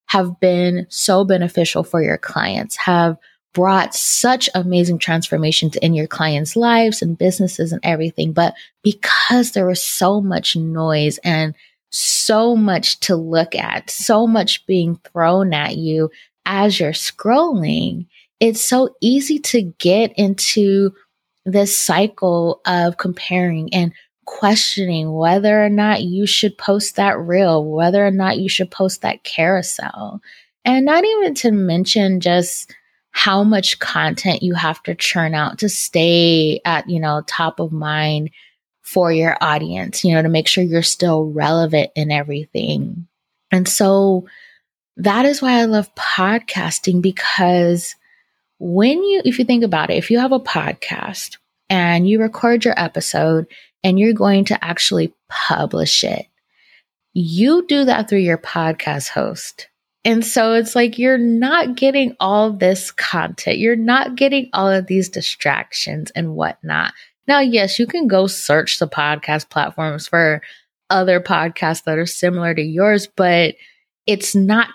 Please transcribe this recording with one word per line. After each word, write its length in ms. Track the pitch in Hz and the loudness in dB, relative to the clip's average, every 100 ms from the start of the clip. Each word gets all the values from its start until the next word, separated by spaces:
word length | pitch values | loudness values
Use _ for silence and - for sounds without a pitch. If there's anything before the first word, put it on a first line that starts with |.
| - | -2
have 320 | 196 180 175 | 0 0 0
been 460 | 185 175 180 175 175 | 2 2 0 -2 -4
so 340 | - - 190 | -4 2 2
beneficial 600 | 196 185 175 - 165 160 | 4 2 0 0 0 -2
for 180 | 165 170 | -2 0
your 160 | 160 160 | 0 -2
clients, 580 | - - - 95 - - | -4 -4 -4 -4 -8 -6
have 420 | - 175 170 160 _ _ _ | 0 2 2 -2 _ _ _
brought 400 | 175 185 190 - - | 0 2 2 0 -4
such 540 | - - 240 262 - 190 | -2 0 0 0 -2 -2
amazing 420 | 180 180 175 165 | 0 2 2 0
transformations 800 | - 165 - 160 156 156 156 - | -2 -2 -2 -2 0 0 -2 0
in 160 | 165 | 0
your 140 | 160 156 | 0 -2
clients' 480 | - 156 147 156 226 | -4 -2 -2 -2 0
lives 460 | 233 233 226 214 | 2 4 2 0
and 160 | 170 165 | -4 0
businesses 540 | 185 185 185 - 160 | 0 0 -2 -2 -6
and 80 | 165 | -4
everything. 500 | - 160 165 165 160 | -2 -2 -2 -4 -2
But 220 | 156 170 - - _ | 0 0 -2 -14 _
because 680 | 208 208 - - - 247 247 | -2 -2 -2 0 2 2 0
there 160 | 202 180 | 0 0
was 140 | 180 | -2
so 400 | - - 185 208 | -4 -2 0 0
much 340 | 196 175 - 165 | 0 -2 -2 -4
noise 640 | 160 160 160 151 151 151 | -4 -2 -2 0 0 -2
and 340 | 180 160 156 151 _ _ _ | -2 -2 -2 -6 _ _ _
so 600 | - - - - 214 233 233 | -6 -4 -2 0 2 2 2
much 440 | 208 170 - - | 2 0 -2 -2
to 140 | - 170 | -2 -2
look 380 | 165 165 165 | 0 -2 0
at, 360 | - - - - | -4 -6 -6 -8
so 360 | - - 220 233 | -6 0 2 4
much 400 | 226 196 - - | 2 0 -2 0
being 340 | 185 170 170 | 0 0 -4
thrown 500 | - 170 165 185 190 | -6 0 2 2 2
at 240 | 151 147 156 | 0 -2 -4
you 320 | 160 156 160 - - _ - | -2 0 -2 -4 -20 _ -4
as 340 | 196 208 190 | 0 0 2
you're 120 | 151 | -2
scrolling, 1160 | 165 - - 208 262 339 226 151 156 - 170 170 _ _ - | -4 -8 -6 0 2 2 0 -2 -2 -4 -6 -12 _ _ 0
it's 200 | 226 220 | 0 2
so 360 | - 254 262 - | 0 2 0 0
easy 400 | 226 269 277 294 | 0 2 0 -2
to 220 | - 240 | 0 0
get 500 | 180 - 175 202 220 - | 0 -2 2 2 2 0
into 760 | 196 196 - 220 202 196 196 196 _ _ _ _ 185 | 0 0 -2 2 2 4 2 -2 _ _ _ _ -2
this 320 | 202 202 - | 0 2 0
cycle 840 | - 170 214 - 185 170 170 - - | 0 2 0 0 0 2 0 -2 -2
of 320 | 175 175 175 | 0 0 -2
comparing 760 | 180 175 - 180 180 160 160 | -6 -6 -4 -2 0 -2 -2
and 200 | 180 170 - _ _ - | -2 -2 -4 _ _ -20
questioning 840 | - 202 214 - - 185 160 156 | -2 0 2 0 -2 -2 -2 -2
whether 520 | 160 165 190 208 214 | 0 2 4 4 4
or 60 | 208 | 4
not 320 | 208 214 147 | 2 2 0
you 240 | 175 185 202 | -2 -2 0
should 320 | - 208 - | 0 -2 -2
post 380 | - 202 208 - | -2 0 -2 -2
that 240 | 196 156 | 0 0
reel, 440 | 170 180 185 160 | 0 2 4 2
whether 420 | 151 156 170 202 202 | 0 0 2 4 2
or 60 | |
not 280 | 190 185 120 | 2 0 -2
you 100 | 190 | -2
should 220 | - 180 | -2 -4
post 320 | - 190 - | -2 -2 -2
that 200 | - - | -6 -6
carousel. 960 | - - 165 190 175 - - - 208 202 - - _ _ - | -6 -2 0 0 -2 -8 -10 -10 -12 -14 -18 -20 _ _ 0
And 200 | 262 269 | 2 2
not 200 | 320 415 | 2 2
even 300 | 440 370 269 | 2 0 0
to 160 | 233 | 2
mention 680 | 208 185 170 185 220 196 185 | 2 2 0 0 2 2 2
just 520 | 175 175 175 - - - _ _ _ | 2 2 0 -6 -12 -20 _ _ _
how 320 | - 208 196 | -2 2 4
much 340 | 208 208 185 - | 4 2 0 -4
content 640 | - 160 156 - 190 160 | -4 -2 -2 -2 -2 -2
you 140 | 180 175 | -2 -2
have 260 | 165 160 | -2 -4
to 120 | - 175 | -8 -6
churn 400 | - 185 160 156 | -2 -2 -2 -2
out 240 | 151 - | -4 -2
to 100 | 208 | -4
stay 880 | - - 170 170 170 170 165 156 - - | -4 -2 0 4 4 4 4 2 0 -2
at, 240 | 156 - | -2 -2
you 100 | 170 | -4
know, 220 | 156 151 - | -2 -4 -4
top 320 | - 160 160 | -4 -4 -4
of 120 | 165 | -6
mind 600 | 156 151 151 151 151 156 - _ _ _ _ | -6 -4 -2 -2 -2 -6 -10 _ _ _ _
for 300 | - 190 170 | -4 0 2
your 260 | 160 165 - | 2 0 -2
audience, 640 | 160 151 160 180 185 - | -2 -2 -4 -6 -8 -2
you 100 | 185 | 2
know, 80 | 160 | 2
to 80 | 165 | 2
make 180 | 160 160 | 0 0
sure 160 | - | 0
you're 180 | 180 165 | 0 0
still 440 | 160 - 175 160 156 | 0 0 0 0 -2
relevant 640 | 151 147 165 165 156 - - | -2 0 0 2 0 0 -2
in 160 | 151 | -2
everything. 960 | 147 147 143 151 - - 147 139 175 170 _ _ _ _ | -2 -4 -8 -8 -6 -4 -4 -6 -10 -16 _ _ _ _
And 160 | 185 185 | 0 0
so 600 | - 196 196 196 185 180 - - _ _ _ _ - | 2 4 4 4 2 -2 -16 -20 _ _ _ _ -4
that 280 | 196 214 269 | 0 2 2
is 160 | 277 | 2
why 120 | 262 | 2
I 120 | 240 226 | 2 2
love 280 | 214 190 - | 2 -2 -6
podcasting, 1040 | - - 185 233 233 185 165 - - 180 | -4 0 0 0 -4 -6 -4 -4 0 2
because 920 | 185 190 - - 180 180 175 175 - - _ _ _ _ _ - | 0 0 -2 0 2 4 2 0 -4 -14 _ _ _ _ _ -10
when 420 | 175 180 233 320 | -2 2 2 2
you, 200 | 403 392 | 0 0
if 160 | - 247 | 0 0
you 60 | 240 | 0
think 180 | 240 | 2
about 260 | 226 165 - | 2 0 0
it, 80 | 165 | -2
if 140 | - | 0
you 80 | 233 | 0
have 140 | 254 | 2
a 60 | 262 | 0
podcast 960 | 262 160 147 - - - - - - - _ _ - | -2 -4 -4 -6 -8 -10 -10 -10 -14 -16 _ _ -2
and 380 | 190 175 170 185 | 2 4 4 4
you 120 | 220 | 4
record 460 | 220 - 233 240 240 | 2 0 2 2 2
your 120 | - | 0
episode 720 | 170 165 - 151 156 160 165 - - _ 190 | -2 -4 -4 0 2 0 -2 -12 -20 _ 0
and 120 | 190 | 2
you're 160 | 220 | 2
going 320 | 214 202 196 196 | 2 2 2 2
to 180 | 214 | -2
actually 500 | 165 175 - 180 165 - - | -4 -4 -2 0 -2 -6 -12
publish 760 | - - 165 - 80 76 - | -6 -2 -2 -2 -2 0 0
it, 240 | - 50 - _ _ _ _ _ _ _ _ | -2 -4 -10 _ _ _ _ _ _ _ _
you 520 | 185 165 170 247 339 349 | -4 -2 2 2 2 2
do 180 | 285 262 | 2 2
that 240 | - 214 | 0 0
through 100 | 202 | 0
your 180 | 175 165 | 2 0
podcast 720 | - 170 160 160 - 147 - | -4 -2 -2 -2 -4 -6 -6
host. 600 | - 113 - - - - _ _ _ | -4 -4 -6 -14 -18 -20 _ _ _
And 220 | 226 226 226 | 0 0 0
so 280 | 247 220 | 2 2
it's 220 | 226 220 247 | 2 0 0
like, 240 | 240 220 | 0 2
you're 180 | 254 262 | 2 4
not 600 | 233 233 254 339 262 247 | 2 2 2 0 0 0
getting 400 | 269 277 262 - | 2 2 0 0
all 320 | 190 208 220 | 0 2 2
this 400 | 202 185 190 - | 2 0 0 -4
content. 680 | - - 175 165 180 - - | -8 -4 -4 -4 -4 -4 0
You're 180 | 226 233 | 0 2
not 380 | 226 254 254 247 | 2 0 -2 0
getting 340 | 277 277 254 | 0 0 -2
all 180 | - 196 | 0 0
of 180 | 190 185 | 0 0
these 200 | 190 185 | -2 -2
distractions 1040 | 185 - - 143 - - - - 151 151 | -4 -8 -4 -2 -2 -4 -8 -8 -8 -8
and 240 | - 165 156 | -6 -6 -4
whatnot. 580 | 80 - - 78 80 - - _ - | -6 -6 -6 -4 -4 -8 -20 _ 0
Now, 140 | 285 | 2
yes, 400 | 269 226 196 - | 2 2 0 0
you 80 | 233 | -2
can 200 | 349 262 | 0 2
go 200 | 196 196 | 2 2
search 520 | - - 151 156 - | -2 0 0 0 -2
the 80 | 160 | -4
podcast 640 | - 147 151 - 151 - | -2 -2 -2 -4 -4 -4
platforms 580 | 151 147 - 156 151 - | -4 -4 -4 -6 -6 -2
for 340 | 170 160 151 - - _ _ - | 0 2 0 -6 -20 _ _ -2
other 320 | 190 185 180 | 0 2 2
podcasts 640 | 180 165 165 - 160 165 - | 2 0 -2 -2 -4 -4 -4
that 120 | 156 | -4
are 80 | 170 | -4
similar 480 | - 175 180 170 | -2 -2 0 -2
to 80 | 160 | -2
yours, 460 | 156 160 202 208 202 | -2 0 2 2 0
but 480 | - 180 175 170 - - _ _ _ - | 0 2 4 2 -2 -16 _ _ _ -4
it's 300 | 202 - 202 | -2 0 2
not 320 | 190 220 226 | 2 2 0